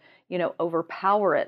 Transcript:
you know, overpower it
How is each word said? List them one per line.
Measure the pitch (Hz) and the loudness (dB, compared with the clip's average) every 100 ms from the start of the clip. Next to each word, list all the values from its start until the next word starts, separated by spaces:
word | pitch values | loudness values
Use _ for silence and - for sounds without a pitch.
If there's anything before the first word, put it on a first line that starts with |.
| _ _ _ | _ _ _
you | 180 | -4
know, | 165 - | -4 -2
overpower | 170 165 165 - 190 208 196 | -2 -2 -4 -4 0 2 2
it | 147 | 2